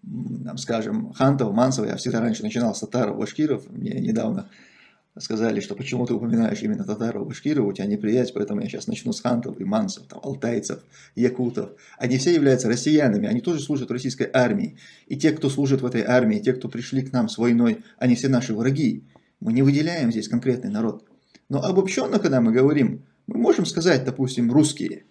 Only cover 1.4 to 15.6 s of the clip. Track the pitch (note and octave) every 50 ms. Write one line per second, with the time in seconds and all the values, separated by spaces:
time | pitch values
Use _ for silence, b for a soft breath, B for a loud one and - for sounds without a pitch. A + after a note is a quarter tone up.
1.4 | B2 G#2+ G2 A2+ B2 C3+ C3 C3+ G#2+ - - - - A#2+ A#2 A#2 A2+ A#2 G#2+ -
2.4 | A2 G#2+ A2 B2 A#2+ A#2 G2+ - - - - B2 A#2+ G#2 G2+ A2 A2 G#2+ - -
3.4 | D3+ D3 C3+ A2 - - - - - - - G2+ - - A2 A2+ A2+ A2 F#2+ F#2+
4.4 | - b b b b b b b b b b b b b _ - - - A2 G#2+
5.4 | A2+ A2+ G#2 G#2+ G2 - G2+ - C#3 - C3 B2 B2 A#2 A#2 G#2 A2+ A#2 A2+ A#2
6.4 | A2+ G#2+ - - - G#2+ G#2+ F#2+ G2 F#2+ G#2+ G#2 A#2 A#2 A#2 G#2 G2+ - C3 -
7.4 | - C#3+ D#3 C#3+ A2+ G2+ G2 - G2 G2+ G#2 G#2 G#2 G#2+ A2 B2+ B2 B2 - -
8.4 | G#2 - G#2 G#2 - - - - - - A2+ - - B2 G#2+ - - A#2+ B2 A#2
9.4 | A#2 - - - G2 F#2 G#2 A2+ G#2+ F#2 - - - _ - - - C#3 C3+ C#3
10.4 | - A#2 A#2+ A2 - - - - _ b b b b b b - A#2+ B2 B2 -
11.4 | B2+ A#2+ A#2 G#2+ G2 F#2+ - B B B B B - B2 B2+ C3 - F3 F3 D#3+
12.4 | C#3 C#3 C3+ A#2+ - A2 A#2 A#2 - D#3 D3+ D3+ D3 B2 G2+ G#2 G2+ G#2 G#2+ A#2+
13.4 | A2 F3+ E3+ D3 C#3 - D3 C3 B2+ - A#2+ A#2+ - C3 B2+ - A#2+ - - C3
14.4 | B2+ A#2+ G#2+ G2 - - - B B B B B B B - C3+ D#3 D#3 D3 D#3
15.4 | - C3+ C3 C#3+